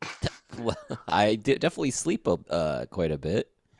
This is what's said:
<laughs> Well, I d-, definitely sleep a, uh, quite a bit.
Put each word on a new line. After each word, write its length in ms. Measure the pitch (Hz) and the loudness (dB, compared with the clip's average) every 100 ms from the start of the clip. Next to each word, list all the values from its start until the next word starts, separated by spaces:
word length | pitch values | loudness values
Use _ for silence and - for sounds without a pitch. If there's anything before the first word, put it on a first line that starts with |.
<laughs> 0 | - - - - - 117 | -14 -4 -6 -6 -16 -6
Well, 160 | 113 - - 127 - | -4 -4 -6 -10 0
I 280 | 85 107 110 | 4 4 4
d-, 200 | 120 135 | 2 2
definitely 360 | 160 - 147 | 2 0 -2
sleep 360 | - 165 190 - | -2 -2 0 0
a, 100 | 85 - | 0 0
uh, 360 | 85 78 65 64 | 0 0 -2 -6
quite 220 | - 82 | -2 -2
a 80 | 73 | 0
bit. 320 | 73 104 - _ _ _ | 0 -2 -2 _ _ _